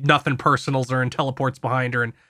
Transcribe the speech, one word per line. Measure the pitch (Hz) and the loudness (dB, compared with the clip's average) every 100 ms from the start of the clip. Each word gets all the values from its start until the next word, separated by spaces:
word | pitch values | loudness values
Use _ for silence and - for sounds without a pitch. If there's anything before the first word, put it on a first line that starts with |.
nothing | 139 143 - 127 | 2 2 2 0
personals | 151 131 - 135 123 | 2 2 0 -2 0
her | 127 | 0
and | 127 | -2
teleports | - 139 131 135 127 | -2 -4 0 -2 -2
behind | 120 131 123 | -2 -2 0
her | 123 | -2
and | 117 - | -4 -6